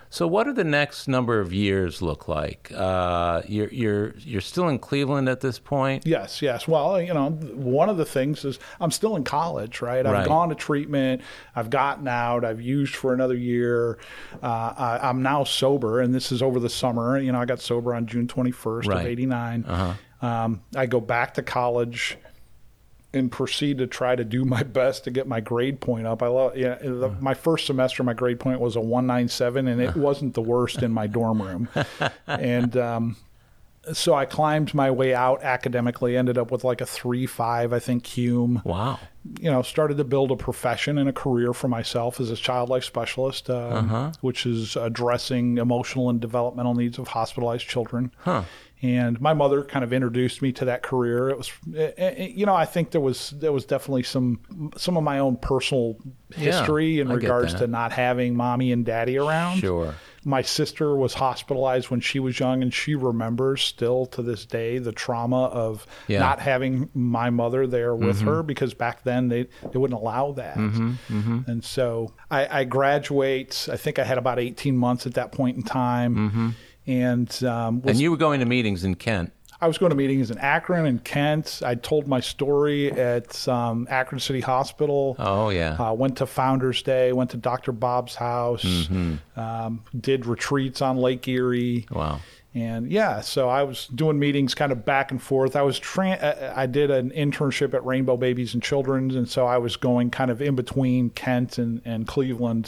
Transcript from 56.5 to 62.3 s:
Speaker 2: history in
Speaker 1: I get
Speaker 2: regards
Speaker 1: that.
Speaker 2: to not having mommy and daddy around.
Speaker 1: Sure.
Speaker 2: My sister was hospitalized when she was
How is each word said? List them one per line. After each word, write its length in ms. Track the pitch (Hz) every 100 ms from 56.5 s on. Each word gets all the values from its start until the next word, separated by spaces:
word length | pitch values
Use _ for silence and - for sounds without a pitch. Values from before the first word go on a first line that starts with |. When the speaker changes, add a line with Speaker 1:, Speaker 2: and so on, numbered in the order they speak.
Speaker 2:
history 480 | 175 151 151 160 156
in 80 | 127
Speaker 1:
I 40 |
get 100 | 120
Speaker 2:
regards 300 | 113 123 127
Speaker 1:
that. 60 | 90
Speaker 2:
to 80 | 120
not 260 | 117 117
having 420 | 127 123 123 123
mommy 380 | 120 123 123 127
and 100 | 120
daddy 320 | 117 113 117 135
around. 420 | 147 160 175 185
Speaker 1:
Sure. 360 | 180 87 80 73 - -
Speaker 2:
My 160 | 143 135
sister 560 | - - 147 - 151 139
was 160 | 127
hospitalized 800 | - 131 120 - 135 131 127 -
when 100 | 120
she 180 | - 139
was 180 | 131